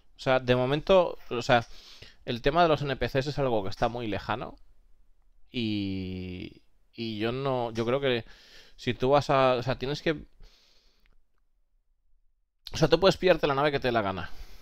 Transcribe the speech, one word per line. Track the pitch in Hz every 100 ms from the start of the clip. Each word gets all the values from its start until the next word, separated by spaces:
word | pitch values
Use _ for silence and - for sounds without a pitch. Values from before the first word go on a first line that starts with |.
| - -
sea, | - 131
de | 127 123
momento, | 127 147 - 190 170 - -
o | 123
sea, | - 123 113 - - - - - -
el | 120
tema | 143 156
de | 170
los | 151
N | 143 135
P | 120
Cs | 135 139
es | 143
algo | 135 113
que | 95
está | 98 123
muy | 120 117
lejano | 98 - 110 - - - - - - - _ _ - -
y, | 127 113 107 98 95 92 92 92 90 85 - - _ _ -
y | 113 107
yo | 113
no, | 127 139 127 117
yo | 113 117
creo | 131
que | 139 120 - - - - - -
si | - 117
tú | 127
vas | 143 135
a, | 139 131 123
o |
sea, | 120 123
tienes | 131 151
que, | - 151 - - - - _ _ _ _ _ _ _ _ _ _ _ _ _ _ _ _ _ _ _ _ -
o | -
sea, | 156
tú | 165
puedes | 190 -
pillarte | 180 160 156
la | 135
nave | 151
que | 139
te | 127
dé |
la | 117
gana. | 98 95 80 - - -